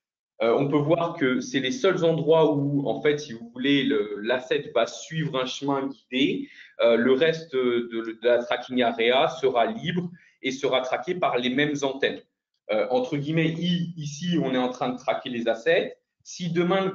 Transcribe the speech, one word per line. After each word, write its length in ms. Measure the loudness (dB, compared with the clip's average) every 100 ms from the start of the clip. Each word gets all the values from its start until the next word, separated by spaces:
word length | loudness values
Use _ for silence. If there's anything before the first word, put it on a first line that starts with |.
| _ _ _ -2
Euh, 140 | 2 2
on 120 | 2
peut 80 | 2
voir 380 | 4 2 2 0
que 220 | 0 0
c'est 200 | -2 -2
les 120 | -2
seuls 320 | 0 2 2
endroits 520 | 2 2 4 6 4 2
où, 340 | 0 0 -2
en 100 | 0
fait, 180 | 0 0
si 140 | -4
vous 180 | -14 -14
voulez, 300 | -4 2 2
le, 360 | 2 0 -2 -4
l'asset 500 | -2 -2 -2 -4 -2
va 140 | 0 0
suivre 520 | -4 -10 -6 -4 -2
un 60 | -4
chemin 420 | -4 -2 -2 -4
guidé. 640 | -8 _ -2 0 -2 -8 -16 -12 0
Euh, 160 | 4 4
le 180 | 4
reste 400 | 4 2 0 -4
de, 360 | -2 0 0 -2
de 260 | -6 -8 -2
la 160 | 2 2
tracking 420 | 2 -4 -4 0
area 460 | 0 2 2 2 2
sera 400 | 0 0 2 0
libre 420 | -2 -4 -4 -6 -10 _ _
et 80 | -8
sera 320 | -4 -2 0
traqué 320 | -2 -4 -4
par 240 | -2 0 0
les 120 | 0
mêmes 260 | 0 0 0
antennes. 380 | -4 -2 -2 -4 -12 _ _ _ -4
Euh, 160 | -2 0
entre 280 | 0 -2 -4
guillemets, 320 | -2 0 0
i-, 440 | 0 -2 -2 -2 -8
ici, 420 | -10 -8 -2 0
on 140 | 0 0
est 20 |
en 120 | -2
train 200 | -2 -6
de 80 | -2
traquer 320 | 0 0 -2
les 180 | -2 0
assets. 480 | 0 2 2 0 -8 _ _
Si 280 | -18 -8 -4
demain, 340 | 0 2 2
le 60 | 0